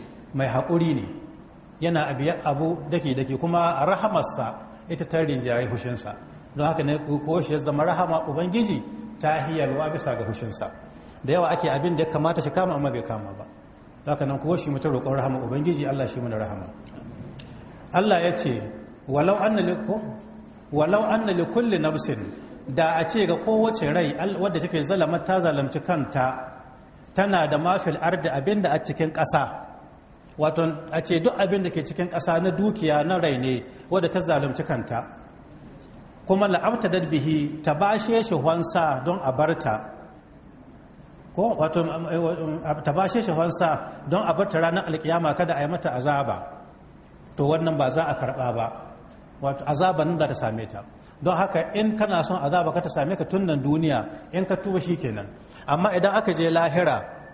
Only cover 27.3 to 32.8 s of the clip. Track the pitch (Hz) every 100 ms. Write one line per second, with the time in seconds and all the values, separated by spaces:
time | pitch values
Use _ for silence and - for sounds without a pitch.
27.3 | 190 151 147 170 185 175 156 160 180 156
28.3 | 135 139 208 180 156 - 147 160 160 156
29.3 | 165 131 - - - - - - - -
30.3 | - 151 156 165 151 - 160 160 170 170
31.3 | - 196 196 175 160 143 165 180 170 185
32.3 | 165 185 165 208 214